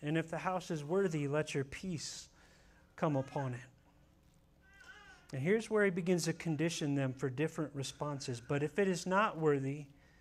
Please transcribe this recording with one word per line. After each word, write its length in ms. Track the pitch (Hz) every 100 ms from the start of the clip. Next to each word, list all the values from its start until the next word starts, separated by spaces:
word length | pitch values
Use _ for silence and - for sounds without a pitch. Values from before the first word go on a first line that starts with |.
And 160 | 147 160
if 120 | 160
the 80 | 165
house 320 | 180 185 170
is 140 | 160
worthy, 440 | 143 185 196 160 143
let 280 | 147 151 147
your 80 |
peace 640 | 135 - 190 160 - - - - - - - - - -
come 200 | 170 139
upon 400 | 131 151 131 123
it." 40 | - - - _ - _ - - _ _ - - - - - - -
And 80 | 139
here's 280 | 151 220 214
where 140 | 214
he 80 | 202
begins 340 | 180 175 180 160
to 80 |
condition 640 | 160 170 147 165 170 151 143
them 160 | 135
for 180 | 127 139
different 440 | 127 156 156 147
responses. 680 | 139 135 - 147 143 139 117
"But 240 | - 143
if 140 | 151 -
it 100 | 196
is 200 | 175 180
not 300 | 190 214 160
worthy, 500 | 156 143 135 147 143 - - -